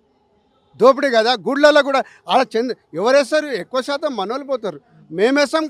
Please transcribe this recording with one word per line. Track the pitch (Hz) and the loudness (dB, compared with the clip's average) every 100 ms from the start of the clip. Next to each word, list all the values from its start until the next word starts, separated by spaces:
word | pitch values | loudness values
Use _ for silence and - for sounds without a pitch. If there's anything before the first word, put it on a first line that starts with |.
| _ _ _ _ _ _ _ 135 | _ _ _ _ _ _ _ 2
దోపిడీ | 233 269 277 233 | 2 4 2 2
కదా. | 220 247 180 | 0 0 -2
గుళ్ళల్లో | 277 294 294 269 | 2 4 4 2
కూడా | 269 - _ - | 0 -4 _ -2
ఆడ | 214 247 226 | 0 0 -2
చంద-, | 247 - _ 156 | -4 -6 _ -4
ఎవరేస్తారు? | 220 277 247 302 302 220 | 0 2 2 -2 -4 -8
ఎక్కువ | 160 262 254 | -6 -6 -4
శాతం | 285 302 233 | -4 -6 -6
మనోళ్ళు | 196 262 277 | -6 -6 -6
పోతారు, | 262 214 147 _ _ - 160 | -8 -8 -10 _ _ -10 -2
మేమేస్తాం | 220 277 285 320 311 | 2 2 0 0 -2